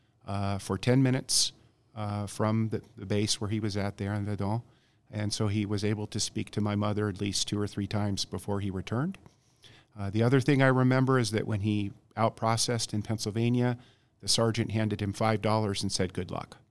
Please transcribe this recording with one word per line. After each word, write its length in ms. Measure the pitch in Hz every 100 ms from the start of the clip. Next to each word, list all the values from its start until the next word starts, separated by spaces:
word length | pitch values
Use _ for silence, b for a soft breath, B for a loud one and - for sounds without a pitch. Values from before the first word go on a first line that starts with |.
| b _ -
uh, 320 | 98 98 98
for 180 | - 95
ten 240 | - 127
minutes, 520 | 131 127 - - - - b _ _
uh, 320 | 110 104 104 101
from 440 | - 107 110 110
the, 120 | 110 - -
the 100 | 98
base 340 | 104 107 -
where 100 | 104
he 100 | 110
was 160 | 104 101
at 220 | 101 95
there 160 | 101
in 120 | 104 101
Verdun. 360 | 101 101 113 - b b b _
And 200 | 107 104
so 140 | - 107
he 180 | 107
was 200 | 101 104
able 240 | 104 107 104
to 100 | 110
speak 320 | - - 92
to 100 | -
my 140 | 104
mother 340 | 104 104 104 104
at 120 | 95
least 260 | 101 95 -
two 140 | 104
or 80 | 101
three 180 | - 101
times 380 | 107 104 95
before 340 | - 95 - 101
he 100 | 101
returned. 480 | 92 87 113 165 196 - _ B B B B B
Uh, 140 | 107 98
the 140 | 107
other 180 | 120 135
thing 220 | 123 135
I 60 | 135
remember 500 | 127 127 131 131 131
is 140 | 110
that 140 | 107 92
when 140 | 104
he 320 | 107 104 101 - _ -
out-processed 800 | 113 - 113 113 - 117 -
in 80 | 107
Pennsylvania, 760 | - 110 110 107 120 123 123 123 B B B _
the 60 | 101
sergeant 420 | - 113 113 104
handed 320 | 107 107 104
him 100 | 101
five 300 | 95 110 110
dollars 400 | 107 110 107 98
and 100 | 98
said, 220 | - 92
"Good 160 | 92 87
luck." 260 | 85 85 - _